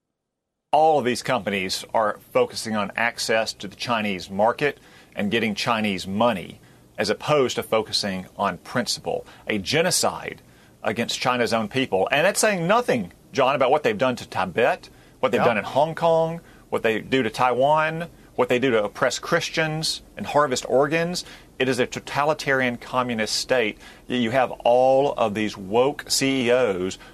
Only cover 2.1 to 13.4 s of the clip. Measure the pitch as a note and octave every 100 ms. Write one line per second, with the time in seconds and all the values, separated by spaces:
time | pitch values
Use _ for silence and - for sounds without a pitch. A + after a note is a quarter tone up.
2.1 | - - B2+ A#2+ - A2+ G#2+ G2 - A#2
3.1 | - - A2+ G#2+ - G2 - - A#2 G#2
4.1 | F#2+ F2 G2 A2 A#2+ D3 - - - -
5.1 | - G2+ A#2 A2 G2+ - A2+ G#2+ F#2 F2+
6.1 | G2 A#2+ G2+ E2+ - - - _ - G2+
7.1 | G#2+ - D3+ B2 - G#2+ A2 G#2+ G#2 G#2
8.1 | F#2 F#2 - G2 F2 - B2+ G#2+ - -
9.1 | - - - - G#2+ G2 D3+ F3 - -
10.1 | - - - - - - _ G#2+ G#2+ A2+
11.1 | - C3 B2 A2+ A2+ G#2 C3 C3+ - A2+
12.1 | C#3 F3+ G#3+ A3 G3 E3 A3 B3 B3 F3
13.1 | - - -